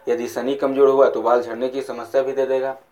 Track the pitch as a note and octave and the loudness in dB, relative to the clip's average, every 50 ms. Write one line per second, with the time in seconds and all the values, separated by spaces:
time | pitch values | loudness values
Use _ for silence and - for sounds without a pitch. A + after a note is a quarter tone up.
0 | _ - - - A#2+ A#2+ - C3 A#2+ C3 C#3 C#3 C#3+ C3+ C3+ C3+ C#3 C#3 C3+ C3+ | _ -4 -4 -4 -4 -6 -6 -6 -4 -4 -4 -2 -2 -2 2 4 4 4 6 6
1 | C3+ A#2+ - A2+ A2 A#2+ B2 B2 A#2 A2+ A2+ A2+ B2+ B2+ B2+ C3+ B2+ - B2 A#2+ | 4 4 4 0 2 2 2 2 0 -2 -6 -6 -6 -4 -4 -6 -8 -8 -10 -12
2 | A#2 A2+ - C3+ C3 C3 C3+ C3+ C3+ B2+ C3 C3 C3 C3+ C#3 - _ _ | -12 -2 0 0 0 0 0 -2 0 0 0 0 -2 -4 -6 -8 _ _